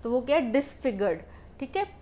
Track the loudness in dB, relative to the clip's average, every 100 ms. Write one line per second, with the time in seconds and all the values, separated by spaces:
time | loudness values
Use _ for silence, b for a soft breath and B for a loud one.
0 | 0 -2 2 2 4 2 0 -4 -4 0
1 | 0 -2 -6 B B -14 -6 -4 -4 -8